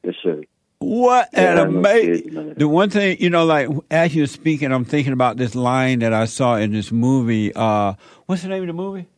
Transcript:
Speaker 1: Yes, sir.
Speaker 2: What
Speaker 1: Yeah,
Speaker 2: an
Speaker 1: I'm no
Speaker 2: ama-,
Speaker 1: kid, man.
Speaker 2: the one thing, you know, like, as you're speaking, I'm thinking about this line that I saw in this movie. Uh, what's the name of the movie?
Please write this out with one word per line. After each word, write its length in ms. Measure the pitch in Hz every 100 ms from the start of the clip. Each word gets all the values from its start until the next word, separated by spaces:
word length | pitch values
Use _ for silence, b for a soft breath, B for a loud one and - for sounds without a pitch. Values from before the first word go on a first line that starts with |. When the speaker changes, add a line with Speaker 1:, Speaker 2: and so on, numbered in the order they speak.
Speaker 1:
Yes, 120 | 90 87
sir. 180 | 92 78 76 _ _ _
Speaker 2:
What 500 | 185 226 247 247 220
Speaker 1:
Yeah, 220 | - 185
Speaker 2:
an 40 | 175
Speaker 1:
I'm 140 | - 175
no 80 | 202
Speaker 2:
ama-, 120 | 226
Speaker 1:
kid, 320 | 85 85 -
man. 200 | - 151 151
Speaker 2:
the 100 | 147
one 220 | 160 202
thing, 280 | 208 202 180
you 80 | 180
know, 160 | 175 165
like, 240 | 156 127 147 -
as 240 | 160 165
you're 140 | 151 143
speaking, 440 | - 160 156 143
I'm 100 | 131
thinking 300 | 117 147 139
about 240 | 127 127 113
this 180 | 123 117
line 440 | 123 131 131 127
that 120 | 113
I 120 | 110 110
saw 320 | - 127 117
in 160 | 107
this 180 | 107 104
movie. 600 | 117 123 135 117 110 104 -
Uh, 380 | 110 107 101 98 b b b
what's 160 | 185
the 60 | 185
name 140 | 190
of 40 | 180
the 60 |
movie? 340 | 170 190 196 180